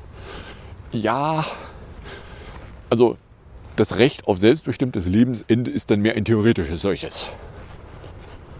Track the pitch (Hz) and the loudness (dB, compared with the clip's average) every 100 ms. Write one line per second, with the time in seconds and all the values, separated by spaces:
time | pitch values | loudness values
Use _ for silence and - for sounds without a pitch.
0 | - - - - - - - - - 117 | -18 -16 -14 -14 -16 -18 -18 -18 -8 -4
1 | 107 131 151 156 151 - - - - - | -2 0 0 -2 -4 -8 -14 -16 -16 -16
2 | - - - - - - - - - 120 | -16 -16 -16 -16 -16 -16 -16 -16 -2 4
3 | 117 - _ - - - - - 107 92 | 4 4 _ -20 -20 -20 -8 0 0 6
4 | 139 - - 90 110 156 135 - 127 104 | 4 4 -2 4 6 4 0 -2 -2 -2
5 | 90 104 123 110 - 113 123 285 - 104 | 2 4 4 2 2 2 2 -4 0 2
6 | 110 110 101 110 113 98 78 82 98 85 | 4 2 2 4 4 4 0 -2 -2 -2
7 | - - - - - - - - - - | -4 -6 -8 -12 -16 -18 -16 -18 -18 -18
8 | - - - - - | -18 -18 -18 -20 -18